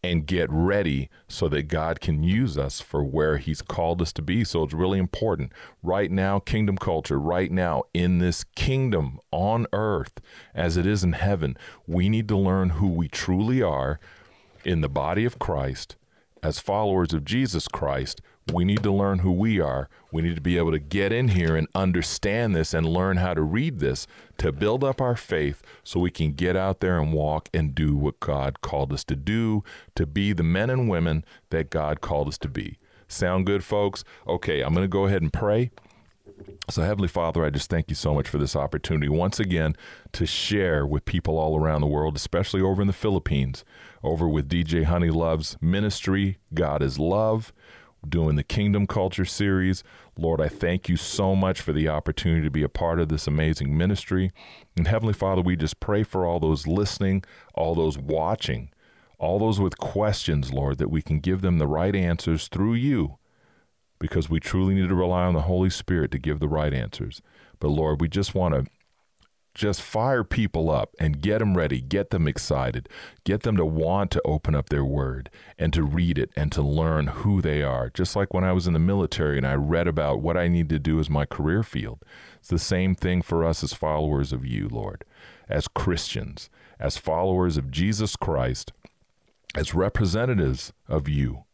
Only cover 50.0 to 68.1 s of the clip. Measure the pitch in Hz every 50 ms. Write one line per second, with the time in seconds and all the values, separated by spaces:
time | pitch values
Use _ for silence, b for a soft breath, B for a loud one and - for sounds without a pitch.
50 | B B B - 80 82 82 78 78 76 - - - 85 90 92 - - 87 85
51 | - - - - 101 95 95 95 95 92 90 - - - 76 76 78 78 76 76
52 | - 85 78 - - 87 82 82 76 76 69 76 73 71 _ - 87 82 85 85
53 | 82 78 78 73 - 78 73 78 78 78 80 - 71 69 73 78 87 98 101 95
54 | - - 92 92 92 92 B B B B B B B B _ 87 82 78 110 110
55 | 110 110 101 - 98 95 95 92 87 92 90 82 78 78 - _ - - 104 107
56 | 107 - - 95 90 85 85 87 80 80 80 71 73 73 85 98 104 101 - -
57 | 101 95 95 95 B B B B B B B - 82 80 82 85 80 80 73 69
58 | 67 71 78 80 80 85 110 - - - 65 58 - - b b b b b b
59 | b b b b - 78 92 101 110 110 104 98 98 90 - - - 71 - 101
60 | 107 107 101 - - - 80 73 67 65 65 67 69 69 69 67 69 - 78 78
61 | - - 80 76 76 90 92 95 95 92 87 80 76 71 76 76 87 98 98 98
62 | 90 87 85 82 - - 80 78 - - - 87 98 110 117 117 127 143 139 107
63 | 78 71 69 _ b b b b b b b b b b b b _ _ _ _
64 | - - - - 76 78 82 80 - - - 92 95 95 98 98 92 90 95 87
65 | 92 87 90 90 90 92 87 78 78 90 90 90 92 95 - - - - 90 85
66 | 73 - - 69 65 78 76 76 76 73 76 78 76 76 67 64 58 - - -
67 | - - - - B B B B B B B B - 73 73 78 78 78 76 71
68 | 85 80